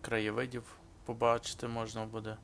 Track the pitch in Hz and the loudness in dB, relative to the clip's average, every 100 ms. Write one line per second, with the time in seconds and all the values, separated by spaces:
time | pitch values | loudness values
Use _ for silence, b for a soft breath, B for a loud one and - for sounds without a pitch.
0 | - 113 107 110 127 123 - - - - | 0 2 2 2 0 -4 -8 -16 -18 -14
1 | - 117 120 117 - - 120 117 113 113 | -6 4 6 6 2 -4 -2 -2 -2 -2
2 | 110 110 107 110 | -4 -4 -6 -8